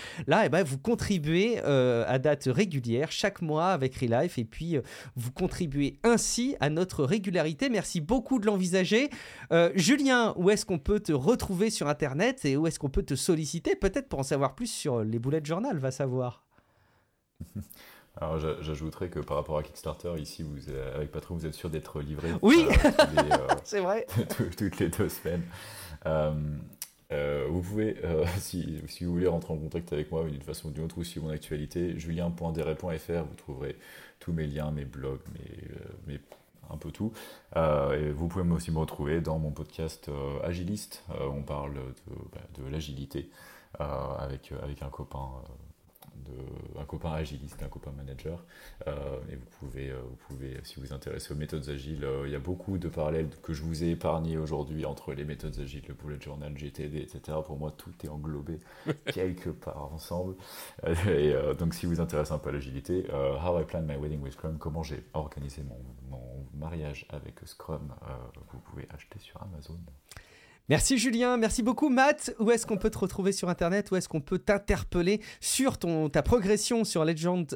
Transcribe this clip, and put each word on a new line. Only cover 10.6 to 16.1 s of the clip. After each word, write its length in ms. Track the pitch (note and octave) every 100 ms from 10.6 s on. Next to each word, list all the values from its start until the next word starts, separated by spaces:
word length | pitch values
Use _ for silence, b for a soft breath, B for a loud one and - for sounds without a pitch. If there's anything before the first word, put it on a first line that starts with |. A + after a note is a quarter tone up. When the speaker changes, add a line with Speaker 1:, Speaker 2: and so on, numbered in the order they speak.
| -
Speaker 1:
qu'on 140 | F3
peut 200 | - G#3
te 140 | G#3
retrouver 560 | D3 C#3 A#3+ - F3+ A3
sur 180 | A3 C#3+
Internet 560 | D3 D3 C3+ A3 C4
et 140 | D3 C3+
où 100 | D#3+
est-ce 100 | D#3
qu'on 120 | C#3+
peut 140 | F#3
te 120 | - C#3
solliciter, 640 | - D#3+ D3+ E3 - F#4+
peut-être 320 | G3 C#4 C4+
pour 100 | C#3+
en 40 |
savoir 300 | C3+ D3 C3+
plus 160 | - C#3
sur 320 | - D3+ A#2+
les 160 | G#2+ A2+
boulettes 280 | B2 D#3+ D3
journal, 320 | E3 C4 F3
va 140 | C3
savoir ? 540 | C3 C#3